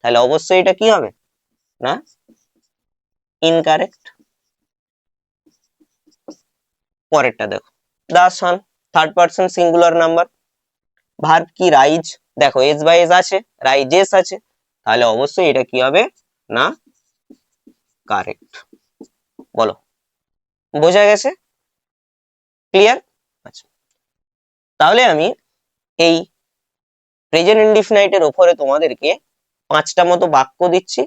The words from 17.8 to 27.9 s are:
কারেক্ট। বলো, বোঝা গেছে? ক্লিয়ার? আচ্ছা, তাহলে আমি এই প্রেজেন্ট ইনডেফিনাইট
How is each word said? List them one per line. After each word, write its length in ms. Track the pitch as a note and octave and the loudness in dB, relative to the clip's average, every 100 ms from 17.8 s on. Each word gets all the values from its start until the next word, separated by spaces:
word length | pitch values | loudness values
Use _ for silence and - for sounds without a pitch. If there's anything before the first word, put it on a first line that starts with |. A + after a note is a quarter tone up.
| _ _ _ | _ _ _
কারেক্ট। 440 | G2+ F#2 - _ - _ _ _ _ - _ _ _ - - | -8 -8 -16 _ -20 _ _ _ _ -20 _ _ _ -18 -6
বলো, 160 | A2 - _ _ _ _ _ _ _ _ _ | -6 -6 _ _ _ _ _ _ _ _ _
বোঝা 280 | D3 D#3+ F#3+ G#3 | -2 0 2 2
গেছে? 200 | G#3 C4+ F#4 _ _ _ _ _ _ _ _ _ _ _ _ _ | 2 -2 -10 _ _ _ _ _ _ _ _ _ _ _ _ _
ক্লিয়ার? 280 | G3 G#3 B3+ _ _ _ _ - | 0 2 0 _ _ _ _ -20
আচ্ছা, 160 | - _ _ _ _ _ _ _ _ _ _ _ _ | -20 _ _ _ _ _ _ _ _ _ _ _ _
তাহলে 220 | D#3 A3 B3 | 0 2 2
আমি 140 | D#3 F3 - _ _ _ _ _ _ | 0 -4 -8 _ _ _ _ _ _
এই 180 | E3 E3 F3+ _ _ _ _ _ _ _ _ _ _ | 0 0 -4 _ _ _ _ _ _ _ _ _ _
প্রেজেন্ট 280 | D#3+ F3 A3 | -2 2 2
ইনডেফিনাইট 520 | G#3+ G#3+ G3+ | 4 2 2